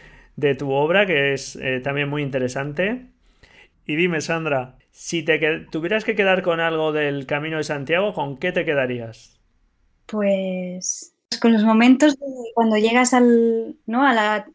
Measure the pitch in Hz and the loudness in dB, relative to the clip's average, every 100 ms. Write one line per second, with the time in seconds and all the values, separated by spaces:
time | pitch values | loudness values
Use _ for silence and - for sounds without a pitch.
0 | - - - - 143 131 139 135 151 190 | -20 -20 -20 -2 -2 0 -2 0 2 2
1 | 202 151 139 135 - 131 135 127 131 143 | 2 2 0 -2 -6 -8 -4 -4 -4 -4
2 | 143 147 143 135 127 135 143 147 190 254 | -4 -4 -4 -2 -4 -4 -6 -4 -4 -4
3 | - _ _ _ - - - _ - 151 | -10 _ _ _ -20 -20 -20 _ -6 -2
4 | 180 160 143 165 160 139 123 - _ - | 0 0 -4 -4 -2 -2 -4 -12 _ -16
5 | - 170 156 156 156 160 160 160 165 214 | -8 -4 0 0 0 -2 -6 -8 -2 -2
6 | 214 208 190 185 185 165 165 160 156 151 | -2 0 2 2 2 0 0 0 0 0
7 | 147 143 139 147 156 160 151 147 135 170 | -2 -4 -4 -6 -4 -4 -4 -6 -2 0
8 | 208 180 139 135 180 180 165 143 127 123 | 0 -4 -6 -6 -4 -2 0 0 0 -4
9 | 113 110 - _ _ _ _ _ _ _ | -10 -16 -20 _ _ _ _ _ _ _
10 | - 214 202 196 190 185 180 180 - - | -8 -2 0 0 -2 -6 -6 -8 -8 -10
11 | - _ _ - 233 226 220 220 247 262 | -12 _ _ 0 2 4 4 4 6 6
12 | 302 277 277 254 233 233 226 214 220 233 | 4 2 -6 -10 -6 0 2 2 4 4
13 | 247 254 240 233 233 226 226 - - 233 | 4 6 6 6 4 0 -4 -10 -6 0
14 | 277 226 214 214 208 | 2 2 2 -2 -6